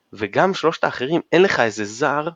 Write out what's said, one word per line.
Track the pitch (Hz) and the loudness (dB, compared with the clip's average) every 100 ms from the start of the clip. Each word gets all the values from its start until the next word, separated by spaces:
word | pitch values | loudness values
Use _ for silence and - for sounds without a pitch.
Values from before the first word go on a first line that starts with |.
| _ | _
וגם | 98 104 120 185 | -8 -4 2 2
שלושת | 185 156 170 | 2 -2 0
האחרים, | 165 - 131 165 - | -4 -2 -2 -2 2
אין | 165 | 4
לך | 196 170 | 4 4
איזה | 113 107 104 | 0 0 -8
זר, | 113 147 143 156 | -2 -2 -2 -4